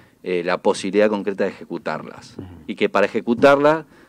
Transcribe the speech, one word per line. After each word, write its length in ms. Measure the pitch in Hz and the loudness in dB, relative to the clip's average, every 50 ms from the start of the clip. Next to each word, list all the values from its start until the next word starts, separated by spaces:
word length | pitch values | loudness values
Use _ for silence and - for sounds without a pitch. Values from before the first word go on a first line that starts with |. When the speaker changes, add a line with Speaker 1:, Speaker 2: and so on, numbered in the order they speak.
| - _ _ _ - | -20 _ _ _ -8
Speaker 1:
eh, 180 | 92 90 87 85 | -6 -4 -4 -2
la 140 | 90 90 87 | -2 -4 -2
posibilidad 500 | - 107 92 - - 98 92 104 104 107 | 0 0 -2 -2 -2 -2 0 2 2 2
concreta 360 | 107 101 92 101 98 98 104 | 0 -2 -4 -6 -4 -4 -4
de 60 | 92 | -6
ejecutarlas. 840 | - - 85 - 85 82 - 82 80 78 - 58 - - - - - | -6 -10 -12 -12 -12 -10 -8 -8 -8 -8 -10 -14 -18 -20 -20 -20 -18
Speaker 2:
Ujú. 120 | - 92 92 90 - - | -18 -18 -18 -18 -16 -14
Speaker 1:
Y 80 | - 104 | -12 -6
que 140 | - 107 98 | -2 -2 0
para 180 | - 101 101 | 2 2 0
ejecutarlas 800 | 98 - 113 - 117 120 113 139 139 143 139 143 151 156 160 160 _ _ _ - | 0 0 -2 -2 -2 2 4 6 6 6 6 4 4 2 2 -2 _ _ _ -20